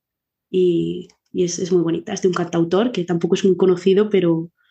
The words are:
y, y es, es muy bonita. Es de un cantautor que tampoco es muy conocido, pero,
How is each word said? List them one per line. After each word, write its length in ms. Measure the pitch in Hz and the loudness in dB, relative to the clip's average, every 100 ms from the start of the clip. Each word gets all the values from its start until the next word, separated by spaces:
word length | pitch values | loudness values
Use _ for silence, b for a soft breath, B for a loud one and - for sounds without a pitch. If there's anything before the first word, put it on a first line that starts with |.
| _ _ _ _ _ | _ _ _ _ _
y, 580 | 185 180 170 165 180 180 _ _ | 0 0 0 -2 -6 -12 _ _
y 120 | 185 | -4
es, 140 | 175 - | -4 -4
es 140 | 180 | 0
muy 100 | 180 | 0
bonita. 300 | 165 170 - | 0 -4 -6
Es 100 | 202 | -2
de 60 | 190 | -2
un 60 | |
cantautor 580 | 175 170 170 170 185 247 | -2 -2 -2 0 0 0
que 120 | 214 | -2
tampoco 300 | 170 170 170 | -4 -2 0
es 100 | 190 | 2
muy 120 | 196 180 | 2 2
conocido, 540 | 185 175 190 190 214 | 2 2 2 2 2
pero, 400 | 202 170 165 165 _ _ | 2 2 0 -4 _ _